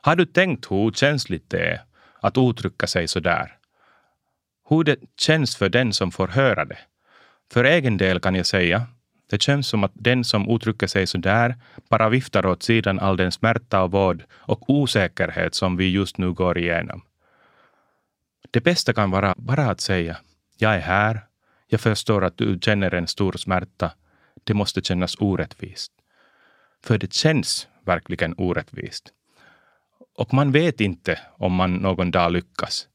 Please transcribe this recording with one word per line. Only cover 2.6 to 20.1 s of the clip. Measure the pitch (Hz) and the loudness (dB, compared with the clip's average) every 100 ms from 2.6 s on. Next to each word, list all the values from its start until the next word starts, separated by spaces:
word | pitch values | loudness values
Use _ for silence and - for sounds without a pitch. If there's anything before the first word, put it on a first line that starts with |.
| 95 _ - | -6 _ -2
sig | 92 82 | -2 -2
så | 90 | -2
där? | 85 80 69 _ _ _ _ _ _ _ _ _ _ _ _ | 0 -2 -4 _ _ _ _ _ _ _ _ _ _ _ _
Hur | 156 | 2
det | 156 143 - - | 2 -2 -6 -4
känns | - 160 131 - | 2 2 0 0
för | 98 | 0
den | 120 127 | 2 0
som | 101 95 | 0 -4
får | - 92 | -2 -2
höra | 117 135 95 76 | 2 2 0 -4
det?" | - - _ _ _ _ _ _ | -10 -20 _ _ _ _ _ _
För | 120 | 0
egen | 127 170 131 98 | 4 4 2 2
del | 95 90 | 2 2
kan | 95 92 | 0 0
jag | 87 | 0
säga, | 98 87 95 120 _ _ _ _ | 0 2 0 -2 _ _ _ _
det | 104 | -2
känns | - 143 131 | 0 0 0
som | 110 | -2
att | 98 | -2
den | - 107 127 | 0 0 0
som | 117 107 98 117 | 0 -2 0 0
uttrycker | 110 107 95 | -2 -2 -2
sig | 98 92 | 0 -2
så | 92 | -2
där | 92 107 117 123 _ - _ | 0 2 0 -4 _ -20 _
bara | 110 110 | 2 4
viftar | 127 131 104 92 | 2 0 0 0
åt | 90 | -2
sidan | - 113 104 95 | 0 2 2 0
all | 98 92 | 0 0
den | 92 | 0
smärta | - 110 123 - 98 | 0 0 0 0 0
och | 92 | 2
vård | 98 95 85 - | 2 2 0 -8
och | - - 104 - | -20 -6 -6 0
osäkerhet | 143 131 110 90 - 82 - 85 - | 0 2 0 -2 -2 -4 -2 -4 -2
som | 95 90 | -2 0
vi | 95 | 0
just | 92 95 - | 0 -2 -2
nu | 90 | -4
går | 85 90 87 | 0 -2 0
igenom. | 85 85 87 - _ _ _ _ _ _ _ _ _ _ _ _ _ _ - | -2 -4 -4 -14 _ _ _ _ _ _ _ _ _ _ _ _ _ _ -4
Det | 117 | 0
bästa | 160 175 - | 2 0 0
kan | 117 101 | 0 2
vara | 95 98 92 | 2 0 -2
bara | 113 139 131 | -2 0 0
att | 92 | -2
säga, | - 95 85 | -2 -2 -2